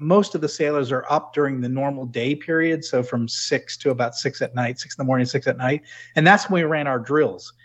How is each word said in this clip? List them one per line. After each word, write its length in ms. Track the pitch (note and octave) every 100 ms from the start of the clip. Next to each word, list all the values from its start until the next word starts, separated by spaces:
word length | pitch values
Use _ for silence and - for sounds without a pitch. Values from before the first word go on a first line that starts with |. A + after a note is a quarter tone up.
most 340 | D3+ G3 G3+ E3+
of 60 |
the 80 | D3+
sailors 420 | - D3 D3 B2+
are 140 | B2+ -
up 220 | D3+ D#3
during 280 | - C#3+ C3
the 80 | B2
normal 360 | B2+ C#3 C3+ B2+
day 300 | A#2+ B2 D3
period. 480 | - D#3+ E3 D#3+
So 180 | D#3+ E3+
from 260 | - B2 A#2
six 480 | - - C3+ - -
to 140 | C#3+
about 240 | B2 A#2 -
six 260 | D3 -
at 120 | B2+ B2+
night, 220 | A#2+ B2
six 180 | - -
in 60 |
the 40 | C3+
morning, 180 | C3 B2
six 220 | C3+ C3+
at 80 | -
night. 260 | B2+ D3 - - - D#3+
And 100 | D#3+
that's 220 | G3+ -
when 140 | F#3
we 40 | D#3
ran 200 | D#3 C#3+
our 120 | B2+
drills. 540 | A2+ D3 B2+ F#2 - -